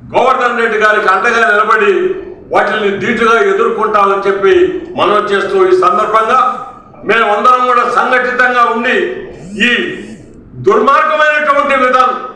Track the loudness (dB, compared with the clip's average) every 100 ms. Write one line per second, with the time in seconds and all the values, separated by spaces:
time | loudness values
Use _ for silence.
0 | -2 0 2 2 0 0 -2 0 2 2
1 | 0 0 0 0 2 2 2 2 2 2
2 | 0 -4 -10 -16 -2 0 0 -2 -2 -2
3 | -4 0 2 2 2 0 0 -2 -2 0
4 | 2 0 -2 0 2 4 2 -2 -8 -2
5 | 0 0 0 -2 0 0 2 4 2 0
6 | 0 0 2 2 0 -2 -12 -18 -20 -14
7 | -2 0 0 2 2 2 2 0 0 -2
8 | 0 0 -2 0 0 2 0 0 -2 -2
9 | -2 -6 -12 -16 -14 -4 -2 -2 -4 -8
10 | -14 -18 -20 -20 -20 -4 0 2 4 2
11 | 2 2 2 0 -2 -2 -2 0 0 2
12 | 0 -2 -10